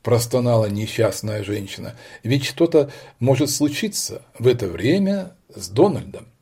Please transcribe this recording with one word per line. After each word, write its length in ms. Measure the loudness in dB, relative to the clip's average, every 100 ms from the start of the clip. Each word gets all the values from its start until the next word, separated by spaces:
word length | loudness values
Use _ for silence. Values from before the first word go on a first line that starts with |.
Простонала 680 | 2 0 2 0 2 2 2
несчастная 720 | -2 -4 0 0 0 -6 -6
женщина. 520 | -4 -6 -8 -12 -14 -14 -20 -10
Ведь 220 | -2 0 -2
что-то 460 | 0 4 4 2 -6 -20 _
может 300 | 2 2 2
случиться 720 | 0 0 0 -4 -4 -8 -10 _ 0
в 100 | 2
это 200 | 2 -2
время 680 | -2 0 2 2 -2 -6 -16 _ -16
с 140 | -6
Дональдом. 580 | 4 4 4 -8 -16 -20 _